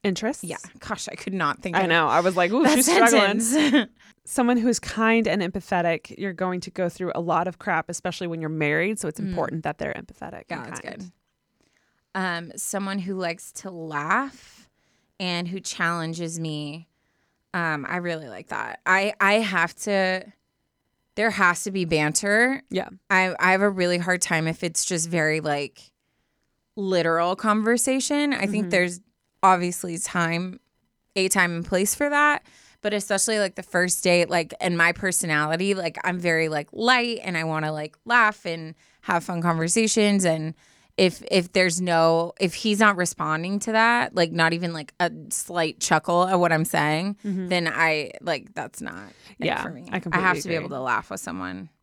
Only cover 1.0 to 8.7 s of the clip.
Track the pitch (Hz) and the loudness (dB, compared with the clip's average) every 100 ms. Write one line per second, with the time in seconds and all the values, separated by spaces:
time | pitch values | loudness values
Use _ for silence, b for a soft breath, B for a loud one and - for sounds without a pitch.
1 | - - - 190 151 127 190 175 185 165 | -8 -10 -8 -2 -2 -2 -2 0 4 4
2 | 151 147 175 180 175 233 302 302 262 359 | 6 4 4 2 2 2 4 4 4 6
3 | - - 202 208 226 294 294 269 214 b | 6 6 4 2 0 2 4 4 2 b
4 | b _ - - 240 247 240 233 - - | b _ -6 0 2 4 2 0 -4 0
5 | 220 226 220 190 180 196 - 185 170 160 | 2 4 2 0 -2 -6 -2 0 0 -2
6 | - - 196 165 185 180 185 185 175 - | -6 -8 -8 -4 -4 -4 -8 -4 -4 -2
7 | 180 - 170 160 180 170 - 165 160 170 | -6 -4 0 0 -2 -6 -2 -2 -2 -8
8 | 180 - 175 165 156 156 147 | -8 -6 -6 -6 -4 -2 0